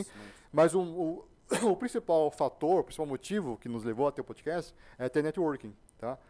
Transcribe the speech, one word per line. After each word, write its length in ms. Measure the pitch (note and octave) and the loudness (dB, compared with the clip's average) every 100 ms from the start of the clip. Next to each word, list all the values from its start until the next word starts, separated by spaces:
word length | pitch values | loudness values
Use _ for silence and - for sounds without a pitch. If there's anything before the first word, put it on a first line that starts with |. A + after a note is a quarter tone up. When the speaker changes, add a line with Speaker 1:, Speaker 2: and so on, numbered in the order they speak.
| G3 - | -2 -10
Speaker 1:
muitos. 180 | - - - | -20 -20 -2
Speaker 2:
Mas 220 | D3 E3 F#3 | 4 6 4
o, 60 | |
o, 440 | F3 E3+ D#3+ F#3 - _ - | -2 -2 -4 -4 -10 _ -4
<coughs> 160 | E3+ A3 | 0 2
o 40 | F3+ | 2
principal 540 | B3 A#3 - E3 D3 | 0 -4 2 4 4
fator, 500 | - C3+ - D3+ F#3 | 2 -2 0 2 2
o 20 | |
principal 240 | - - D3+ | 2 -4 -6
motivo 500 | C3 - G#3 D3 G#2+ | -6 -4 -4 -2 -6
que 100 | A#2+ | -6
nos 140 | A#2 | -6
levou 240 | A#2 A2 C#3+ | -4 0 0
até 140 | C#3 | -2
o 20 | - | -8
podcast 480 | A2 D3+ E3+ - - - - | -10 -6 -6 -6 -14 -20 -8
é 100 | B2+ | -2
ter 140 | D3+ | 0
networking, 520 | D3+ E3+ D#3+ C3+ - - _ _ | 0 0 0 -2 -8 -18 _ _
tá? 180 | A2+ C3 _ | -10 -10 _